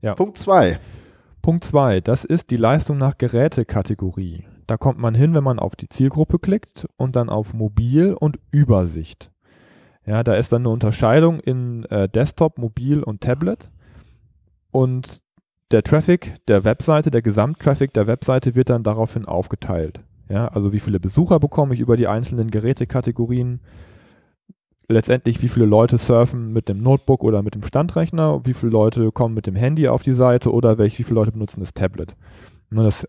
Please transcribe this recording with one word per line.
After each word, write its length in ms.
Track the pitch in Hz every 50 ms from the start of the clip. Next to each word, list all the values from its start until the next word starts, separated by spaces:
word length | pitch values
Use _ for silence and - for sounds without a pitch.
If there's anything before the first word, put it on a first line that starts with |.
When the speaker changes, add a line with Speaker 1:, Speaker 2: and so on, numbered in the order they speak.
Speaker 1:
Ja. 140 | - 107 101
Speaker 2:
Punkt 240 | - 185 208 202 -
zwei. 420 | - - 190 175 131 87 82 - - - - - - - _ _ _ _ _ _ -
Speaker 1:
Punkt 220 | - 165 170 -
zwei, 360 | - - 147 139 127 101 92
das 240 | 87 - 120 131 -
ist 260 | - 160 170 - -
die 60 | 120
Leistung 420 | 131 110 113 135 151 - - 147 139
nach 180 | 135 135 139
Gerätekategorie. 1300 | - - 120 - 117 131 160 - - 113 - - 110 95 - 104 - - 92 87 - 95 90 82 85 - - - - _
Da 100 | - 113
kommt 220 | 110 - 139 131 -
man 160 | 120 117 110
hin, 200 | 113 139 156 170
wenn 100 | 156 139
man 140 | 135 127 110
auf 180 | - 98 -
die 120 | - - -
Zielgruppe 500 | - - 131 135 - 156 156 - - 170
klickt 500 | - 190 190 214 - - _ - - - _
und 200 | - - 131 127
dann 120 | 123 120 113
auf 260 | - 107 107 104 117
Mobil 580 | 113 110 107 104 107 117 120 131 151 175 196 196
und 240 | - - 151 143 - _ _
Übersicht. 800 | - 147 147 123 117 95 90 87 78 80 78 - - - - _ _ _ _ _ _ _ _ _ _ _ _ _ _ _ _
Ja, 180 | - 107 110 117
da 100 | 120 107
ist 180 | 98 117 - 123
dann 100 | 120 123
eine 80 | 123
Unterscheidung 680 | 110 123 - 104 107 - - 110 120 151 160 165 165 156
in, 440 | - - 127 127 123 123 120 117 113
äh, 240 | - 104 104 98 98
Desktop, 500 | - 110 127 147 - - 165 156 - -
Mobil 440 | 120 113 107 - 120 135 147 151 -
und 180 | - 107 101
Tablet. 500 | - 127 123 139 160 185 220 - - - - _ _ _ - - - _ _ _ _ _ _ _ _ _ _ _ _ _
Und 500 | - 131 131 127 127 127 127 - - - _ _ _ _ _ _ _ _ _ -
der 120 | - 110 -
Traffic 500 | - 151 151 156 - 180 180 - - - - _ -
der 160 | 107 98 98
Webseite, 460 | 107 110 - - - 156 151 151 165
der 120 | - 117 113
Gesamttraffic 680 | 113 101 107 107 127 160 - - 147 143 143 139 131 -
der 140 | 117 104
Webseite 480 | 104 117 131 - - 131 131 - 131 117
wird 160 | 123 127 -
dann 120 | 123 117 113
daraufhin 440 | 104 107 110 113 113 - 120 107
aufgeteilt. 720 | - - 87 95 - - - - - 95 85 80 78 - - - _ _ _ - -
Ja, 200 | 98 101 117 -
also 240 | - 104 101 101 101
wie 80 | 104
viele 180 | - - 101 92
Besucher 380 | 87 95 98 143 175 175 190 156
bekomme 360 | 147 143 - - 147 139 127
ich 60 | 117
über 160 | 120 120 117
die 100 | 117 120
einzelnen 440 | 95 104 110 123 - 123 120 110 113
Gerätekategorien? 1120 | 104 107 104 117 135 - 120 104 - 127 123 120 117 - 117 117 123 127 123 123 123 127 - _ - - - - - - _ _ _ _ _ _ _ _ _ _ - _ _ _ _ _ _ -
Letztendlich, 520 | 110 113 113 - 127 127 - 127 117 - -
wie 60 | 120
viele 180 | - 123 113
Leute 320 | 107 104 107 113 120 - 117
surfen 540 | - - 123 117 120 123 - 123 117 113 110
mit 160 | 113 - -
dem 140 | 101 98 110
Notebook 400 | 127 135 135 - - 135 123 -
oder 220 | 110 110 104 101
mit 100 | 107 -
dem 80 | 107 101
Standrechner? 840 | - - 131 151 175 - 170 160 165 - 165 160 156 151 139 120
Wie 100 | 127 123
viele 180 | - - 120 110
Leute 400 | 110 107 110 113 123 113 110 -
kommen 220 | - 127 117 113
mit 120 | 110 104
dem 80 | - 95
Handy 320 | 101 120 131 156 160 151
auf 160 | 127 120 123 -
die 120 | 135 131
Seite 380 | 123 127 127 120 123 - 120 107
oder 260 | 113 120 117 113 110
welch-, 200 | 107 101 - -
wie 60 | 117
viele 160 | - 117 113
Leute 100 | 107 110
benutzen 300 | 107 110 107 101 - -
das 140 | 95 - -
Tablet? 420 | - 95 92 95 92 82 85 - - - - - - - - - - _ -
Ne, 120 | - 110 110
das, 220 | 107 101 - -